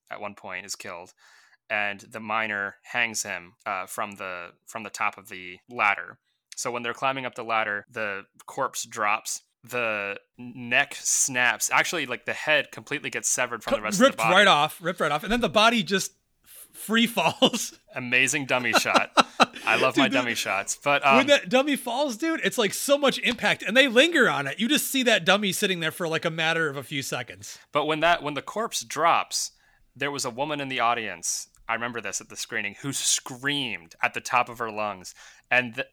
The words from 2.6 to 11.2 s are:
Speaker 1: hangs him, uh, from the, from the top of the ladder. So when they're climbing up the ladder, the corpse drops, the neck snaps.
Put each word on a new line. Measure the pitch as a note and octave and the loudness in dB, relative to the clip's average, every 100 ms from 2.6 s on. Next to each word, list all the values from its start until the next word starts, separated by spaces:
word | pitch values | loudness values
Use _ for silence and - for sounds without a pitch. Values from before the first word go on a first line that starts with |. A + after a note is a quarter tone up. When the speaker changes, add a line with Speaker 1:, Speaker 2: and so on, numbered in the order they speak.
| G2+ - | -6 -8
Speaker 1:
hangs | - B2 A2+ G#2 | -6 -2 -2 -2
him, | G#2 F2+ F2 _ | -6 -8 -12 _
uh, | A2 F#2+ F#2+ | -8 -6 -6
from | - G#2 G2+ | -8 -8 -8
the, | F#2+ F2+ F2 _ - | -10 -10 -12 _ -16
from | A#2 | -14
the | G#2 | -10
top | - G#2 G2+ | -4 -4 -4
of | F#2+ | -14
the | F#2+ F2+ F2+ - | -16 -16 -18 -12
ladder. | A#2+ G#2+ F#2 F2+ A#2 _ _ - - | -2 0 0 -6 -18 _ _ -16 -10
So | B2+ | -6
when | A#2+ | -6
they're | A#2+ | -6
climbing | A#2 C3+ C3+ | -4 -4 -4
up | B2+ B2+ | -8 -8
the | |
ladder, | A2+ A2+ G#2+ G2+ - | -2 -2 0 -4 -8
the | A2+ G#2+ G2 - _ - | -8 -6 -8 -12 _ -12
corpse | - B2+ - | -6 -6 -6
drops, | A#2+ A#2 G#2+ A2 - - _ _ | -10 -2 0 -2 -4 -10 _ _
the | A#2 B2 A2+ G#2 G2+ G2+ _ - | -8 -4 -2 -2 -6 -8 _ -18
neck | B2 B2+ A#2+ C3 C#3+ - | -16 -10 0 0 0 -2
snaps. | - - | -2 0